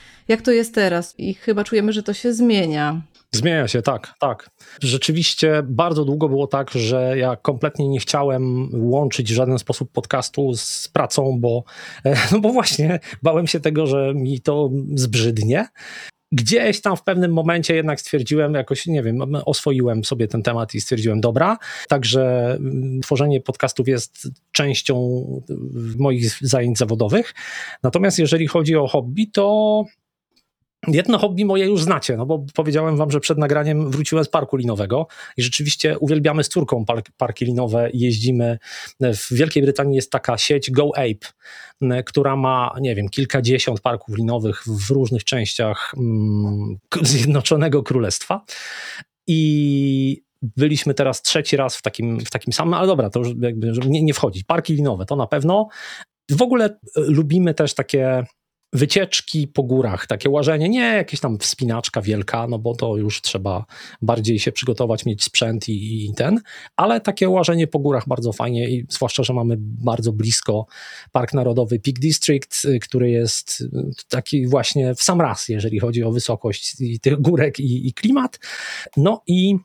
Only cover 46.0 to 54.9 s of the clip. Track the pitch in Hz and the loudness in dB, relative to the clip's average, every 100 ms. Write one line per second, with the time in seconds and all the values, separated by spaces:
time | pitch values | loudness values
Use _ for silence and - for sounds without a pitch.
46 | 120 113 107 104 104 104 104 98 - 170 | -2 0 0 0 0 -2 -4 -8 -8 -2
47 | 147 127 123 143 - 156 160 143 - 127 | 2 2 2 2 2 2 2 2 2 0
48 | 107 - - 202 - - - - - - | 0 -2 -4 -6 -6 -16 -14 -14 -14 -16
49 | - _ - 160 156 147 147 139 139 135 | -18 _ -2 2 2 2 2 2 2 2
50 | 135 135 _ _ 123 - 151 151 - - | 0 -2 _ _ -8 0 0 2 0 0
51 | 135 123 - 160 151 139 131 - - - | 0 0 -2 -2 0 0 0 -2 -6 -4
52 | 117 113 113 - - - 160 170 190 170 | -4 -4 -4 -6 -4 -2 0 2 2 2
53 | 107 120 120 120 120 113 113 113 131 151 | 0 0 -2 -2 -2 -2 -2 0 2 2
54 | 156 139 123 92 95 170 160 151 143 | 2 2 0 -2 -2 -2 0 0 0